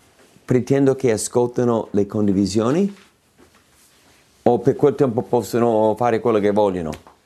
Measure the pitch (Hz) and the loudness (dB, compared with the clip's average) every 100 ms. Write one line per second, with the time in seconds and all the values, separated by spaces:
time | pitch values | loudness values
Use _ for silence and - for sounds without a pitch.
0 | _ _ _ _ - 123 - 139 135 131 | _ _ _ _ -2 -2 0 2 2 2
1 | 127 107 - 123 120 - 120 113 - 101 | 0 -2 -2 -2 -2 0 0 0 -2 -2
2 | 101 107 104 98 95 104 110 160 202 - | -2 -2 0 0 0 0 0 0 -2 -6
3 | - _ _ _ _ _ _ _ _ _ | -20 _ _ _ _ _ _ _ _ _
4 | _ _ _ _ - 120 139 - 143 135 | _ _ _ _ 0 2 0 2 0 2
5 | 135 113 107 120 107 120 120 110 110 101 | -2 -2 -2 -4 -2 0 2 2 2 0
6 | 120 113 120 110 101 101 101 92 80 78 | 0 0 0 0 0 2 0 -2 -8 -10
7 | - _ | -16 _